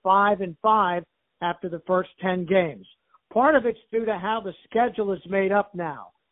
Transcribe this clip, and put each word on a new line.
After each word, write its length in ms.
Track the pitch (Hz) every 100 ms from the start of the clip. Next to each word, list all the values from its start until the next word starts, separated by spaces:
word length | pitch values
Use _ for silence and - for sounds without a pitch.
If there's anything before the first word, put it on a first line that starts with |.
five 380 | 190 190 202 202
and 160 | 185 160
five 420 | 220 220 185 175 170 _ _ _
after 280 | 175 170 180
the 120 | 170 -
first 220 | 185 185 -
ten 240 | 185 180 170
games. 400 | 190 170 117 92 _ _ _ _
Part 220 | 214 269 302
of 100 | 233
it's 140 | 226 _
due 140 | 226 220
to 140 | 202
how 220 | 185 220
the 100 | 196 - _
schedule 440 | 226 240 214 202
is 80 | 185 175
made 240 | 196 190
up 200 | 202 202
now. 360 | 180 170 135 90 _ _